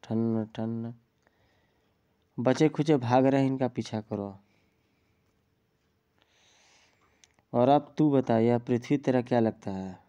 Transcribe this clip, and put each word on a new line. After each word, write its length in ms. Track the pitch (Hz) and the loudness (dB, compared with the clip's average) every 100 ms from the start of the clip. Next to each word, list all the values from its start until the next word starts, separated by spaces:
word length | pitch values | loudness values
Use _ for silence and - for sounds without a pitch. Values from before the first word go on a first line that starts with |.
ठन, 420 | - 113 113 113 110 | -6 -4 -2 -2 -4
ठन, 480 | - 113 113 117 117 _ _ _ _ _ _ _ _ _ _ _ _ _ - | -8 -8 -8 -10 -14 _ _ _ _ _ _ _ _ _ _ _ _ _ -4
बचे 300 | 123 131 156 | -2 2 0
खुचे 280 | 151 147 147 | 0 0 0
भाग 280 | 120 123 131 | 2 2 4
रहे, 220 | 135 135 | 2 0
इनका 200 | 131 127 | 0 -4
पीछा 340 | 123 110 110 | -4 -8 -8
करो। 380 | 101 104 101 98 _ _ _ _ _ _ _ _ _ _ _ _ _ _ _ _ _ _ _ _ _ _ _ _ _ _ _ _ _ _ _ | -8 -8 -8 -12 _ _ _ _ _ _ _ _ _ _ _ _ _ _ _ _ _ _ _ _ _ _ _ _ _ _ _ _ _ _ _
और 160 | 127 123 | 0 4
अब 260 | 147 147 - | 4 2 0
तू 140 | 156 | 2
बता, 260 | 139 127 113 | 2 2 2
यह 200 | 117 120 | 4 2
पृथ्वी 400 | 120 123 120 147 | 0 -4 0 -2
तेरा 240 | 135 127 | 0 0
क्या 180 | 120 123 | 0 0
लगता 320 | 113 107 - | 0 -2 -10
है? 280 | 98 95 90 | -10 -10 -14